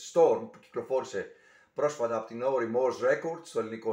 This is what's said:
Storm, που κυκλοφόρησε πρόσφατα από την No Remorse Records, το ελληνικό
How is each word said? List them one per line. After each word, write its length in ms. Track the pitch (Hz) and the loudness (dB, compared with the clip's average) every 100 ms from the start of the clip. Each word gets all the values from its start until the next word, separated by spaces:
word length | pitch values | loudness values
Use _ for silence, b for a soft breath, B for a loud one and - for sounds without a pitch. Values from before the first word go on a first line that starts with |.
| - | -2
Storm, 360 | 170 160 107 113 | 6 6 4 -2
που 80 | - | -16
κυκλοφόρησε 720 | - 120 113 131 113 98 85 B B B B | -10 -10 -2 -2 -2 -6 -8 B B B B
πρόσφατα 440 | - 147 - 117 113 | -2 -2 0 -2 -2
από 100 | 110 | -4
την 160 | 117 | -4
No 40 | 131 | 0
Remorse 640 | 131 113 117 127 110 123 | 0 0 2 0 2 0
Records, 360 | 143 165 165 - | 0 -2 -8 -6
το 60 | 117 | -4
ελληνικό 320 | 110 110 113 | -4 -6 -4